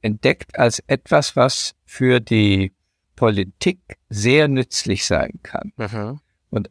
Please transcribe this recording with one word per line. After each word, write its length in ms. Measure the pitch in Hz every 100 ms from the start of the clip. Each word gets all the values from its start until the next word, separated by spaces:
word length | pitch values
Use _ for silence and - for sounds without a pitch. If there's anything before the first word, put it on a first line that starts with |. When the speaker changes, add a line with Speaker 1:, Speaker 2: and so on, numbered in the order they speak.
Speaker 1:
entdeckt 560 | 110 104 135 143 - -
als 240 | 120 - -
etwas, 480 | 131 - 151 143 -
was 380 | 131 - - - _
für 340 | - 127 123
die 540 | 110 110 104 98 95 - _ _ _
Politik 680 | - 117 101 95 - 185 185 - - -
sehr 360 | 104 113 147 151
nützlich 600 | 135 123 - - 95 -
sein 340 | 78 - -
kann. 300 | - - 208 -
Speaker 2:
Mhm. 420 | 104 110 104 147 _ _ _
Speaker 1:
Und 180 | 110 101